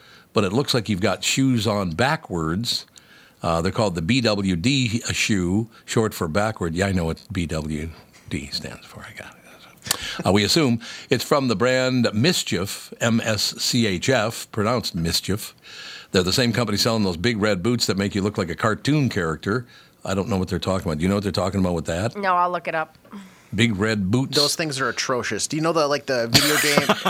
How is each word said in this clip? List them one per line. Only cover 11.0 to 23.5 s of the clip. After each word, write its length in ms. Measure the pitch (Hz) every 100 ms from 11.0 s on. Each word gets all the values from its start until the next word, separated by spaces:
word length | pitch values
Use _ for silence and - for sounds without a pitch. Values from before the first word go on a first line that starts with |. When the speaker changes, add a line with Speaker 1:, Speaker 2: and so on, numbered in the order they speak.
| -
Speaker 1:
it's 140 | 123
from 240 | - 147 131
the 80 | 98
brand 540 | 123 127 127 127 113
Mischief, 800 | 104 147 175 - 92 101 - - -
M 220 | 117 113
S 320 | 107 107 - -
C 300 | - 127 110
H 220 | 90 -
F, 420 | 131 107 - -
pronounced 420 | - 104 123 -
Mischief. 640 | 90 82 - - 92 - - - - - - -
They're 120 | 98
the 100 | 90
same 180 | 110 120
company 240 | 110 110 98
selling 260 | 120 113
those 140 | 101 82
big 200 | 117 110
red 260 | 107 98
boots 220 | 104 123 -
that 100 | 98
make 160 | 101
you 80 | 98
look 160 | 101 101
like 120 | 87
a 60 | 82
cartoon 540 | 113 104 - 151 127
character. 560 | 101 82 160 98 120 120 - - _
I 100 | - 95
don't 120 | 95
know 100 | 95
what 100 | 92
they're 100 | 90
talking 260 | 95 95 87
about. 100 | 76
Do 60 |
you 40 | 92
know 80 | 101
what 80 |
they're 80 | 98
talking 280 | 90 92 98
about 140 | 90 85
with 100 | 78
that? 300 | 82 113 208
Speaker 2:
No, 160 | 196
I'll 160 | 180 180
look 160 | 175 175
it 80 | 160
up. 220 | 156 - - 202 190 - -